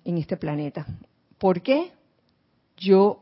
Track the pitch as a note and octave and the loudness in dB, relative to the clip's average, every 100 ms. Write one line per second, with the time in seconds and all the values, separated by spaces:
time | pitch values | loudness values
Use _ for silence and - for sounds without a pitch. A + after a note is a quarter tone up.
0 | - E3+ D3+ F3+ D#3 D3 D3 - - - | -6 -6 -4 -6 -6 -6 -8 -10 -12 -16
1 | - _ _ _ F#3+ F3+ C4 C#4+ F4+ _ | -20 _ _ _ -2 0 0 -2 -2 _
2 | _ _ _ _ _ _ _ _ F#3 F#3+ | _ _ _ _ _ _ _ _ 4 4
3 | G#3 - | 4 0